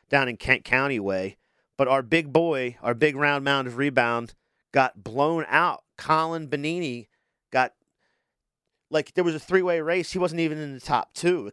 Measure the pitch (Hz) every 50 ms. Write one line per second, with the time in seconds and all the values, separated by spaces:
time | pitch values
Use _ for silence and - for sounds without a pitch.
0 | _ - - 143 135 123 117 - - - 131 120 - - 127 127 135 143 135 113
1 | 98 98 95 92 95 95 - _ _ _ _ _ _ _ _ - 139 127 135 135
2 | 127 110 160 165 160 143 127 160 170 170 151 131 127 123 123 _ - 120 120 113
3 | 156 151 139 135 147 147 143 139 139 139 139 139 131 123 117 120 139 143 131 127
4 | 120 117 120 117 117 110 - _ _ _ _ _ _ _ - 139 131 127 - 98
5 | 98 110 110 131 143 156 170 165 151 80 113 151 170 175 135 - _ _ _ -
6 | - - 156 156 160 165 165 165 160 135 143 143 143 156 165 180 175 139 123 120
7 | 110 _ _ _ _ _ _ _ _ _ - 131 127 123 _ _ _ _ _ _
8 | _ _ _ _ _ _ _ _ _ _ _ _ _ _ _ _ _ _ 143 156
9 | 147 - - 180 180 170 156 151 - - 180 190 180 180 170 165 151 160 175 185
10 | 170 - - 185 180 175 160 170 165 156 151 156 151 143 135 127 - - 143 120
11 | - _ - - - 175 180 160 104 101